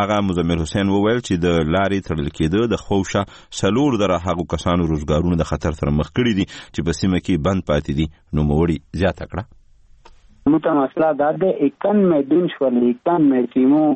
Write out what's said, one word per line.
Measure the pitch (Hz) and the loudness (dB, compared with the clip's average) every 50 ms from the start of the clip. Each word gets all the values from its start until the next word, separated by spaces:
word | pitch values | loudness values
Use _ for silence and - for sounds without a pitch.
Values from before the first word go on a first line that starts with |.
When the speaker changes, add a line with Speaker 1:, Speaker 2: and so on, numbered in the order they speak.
Speaker 1:
آغا | 104 98 107 104 101 95 | 0 0 0 0 0 0
مزمل | 87 87 85 82 85 82 80 | 0 0 0 0 0 -2 -2
حسین | 80 - 101 98 95 | -2 -2 -2 0 0
وویل | 98 101 101 110 120 123 120 | 0 2 2 0 0 -2 -2
چې | - 98 85 85 | -2 -2 0 0
د | 87 85 82 80 76 82 | 0 2 2 0 0 0
لارې | 95 98 95 98 98 - | 0 0 0 -2 -4 -4
تړل | - 85 78 71 78 - - | -4 -6 -4 -6 -6 -4 -2
کېده | 80 78 85 107 120 117 | -2 0 0 0 0 0
د | 95 - - | -2 -4 -4
خوشه | - 104 98 95 - - 104 98 - - - - _ | -2 -2 -2 -2 -2 -2 -4 -4 -6 -10 -20 -20 _
څلور | - - - 98 104 123 147 147 123 101 104 | -8 -4 -2 0 2 2 2 0 0 0 0
زره | 90 90 85 85 92 | 0 0 0 -2 -2
هغو | 85 87 82 - - | -4 -4 -4 -4 -6
کسانو | 80 - 92 87 87 85 80 | -4 -2 0 0 2 2 0
روزګارونه | 80 76 73 69 73 78 85 87 87 82 | -2 -2 -2 -2 0 0 0 0 0 0
د | 80 - 78 | -2 -2 -4
خطر | 71 - 85 78 - | -4 -4 -4 -4 -2
سره | - 73 73 73 | -2 0 0 0
مخ | 76 - - | -2 -2 -2
کړي | - 123 120 107 95 | -2 0 0 0 0
دي | 92 | -2
چې | - - - - - - - 80 | -4 -6 -14 -20 -10 -8 -4 -4
په | 85 80 - | -4 -2 0
سیمه | - 95 90 87 | 0 0 0 0
کې | - - 92 80 71 90 | 0 -2 -2 0 0 -2
بند | 98 95 - - | -2 -2 -2 -2
پاتې | 76 73 - - | -2 -2 -2 -2
دي. | 71 73 80 78 - _ _ _ - | -2 -2 -4 -4 -6 _ _ _ -2
نوموړي | 76 76 73 71 78 85 85 80 73 - _ - 82 | -2 0 2 2 2 2 0 -2 -4 -6 _ -4 -2
زیاته | 95 90 85 - - - | -2 -2 -2 -4 -8 -10
کړه، | - 85 - - - - _ _ - _ _ - - - - - - - _ - - - - 139 | -10 -10 -10 -12 -16 -20 _ _ -20 _ _ -20 -20 -20 -20 -20 -20 -20 _ -20 -16 -4 0 0
Speaker 2:
موږ | 151 156 - | 0 2 2
ته | 175 151 147 | 0 0 0
مسله | 135 131 - - 160 160 147 135 | 0 -2 -2 0 0 0 0 0
دا | 143 151 160 156 | 0 0 0 0
ده، | 185 190 - - 147 | 0 0 0 0 0
اکانوے | 139 - - - 196 208 208 196 180 160 143 135 131 | -2 -2 -2 -2 0 2 4 4 4 2 2 2 2
دن | 156 175 180 156 - | 2 2 2 0 -2
شول، | - 139 131 123 120 123 120 | -2 -2 0 2 2 2 2
اکانوے | 120 - - 170 175 170 151 139 131 127 120 120 | 0 0 -2 0 2 4 4 4 4 2 0 0
سیمو | - 131 127 131 143 156 156 151 143 | 0 2 4 4 4 4 4 2 0